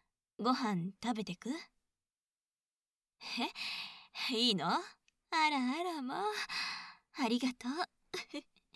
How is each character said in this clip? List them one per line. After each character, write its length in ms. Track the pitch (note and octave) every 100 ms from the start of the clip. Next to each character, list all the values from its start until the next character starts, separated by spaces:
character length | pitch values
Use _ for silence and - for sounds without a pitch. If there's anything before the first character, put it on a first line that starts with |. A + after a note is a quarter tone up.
| _ _ _ -
ご 140 | G#3+
飯 400 | C4 A#3 F#3 F3 -
食 140 | A#3 A3
べ 80 |
て 120 | G#3 F3+
く？ 140 | A3 D#4+ - _ _ _ _ _ _ _ _ _ _ _ _ _ _ _ - A#3 D4 - - - - - - - -
え？ 40 | A3
い 140 | A#3+
い 20 |
の？ 140 | F#3+ D#3+
あ 120 | C#4 F#4 - _ _ _
ら 280 | E4 D#4 C#4+ B3 D4
あ 40 |
ら、 180 | F4+ D#4+
ま 180 | B3+ C#4
あ。 40 | G#4 G#4 - - - - - - _ -
あ 40 | A#3
り 100 | A#3+
が 120 | C4
と 180 | B3 B3
う。 20 | D4+ - _ _
<laughs> 320 | - - D4 - _ _